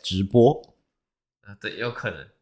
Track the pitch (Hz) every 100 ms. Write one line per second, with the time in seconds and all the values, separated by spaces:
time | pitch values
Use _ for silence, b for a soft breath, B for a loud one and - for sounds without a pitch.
0 | - 95 98 120 123 151 - _ _ _
1 | _ _ _ _ 101 101 107 - 120 117
2 | 110 80 - _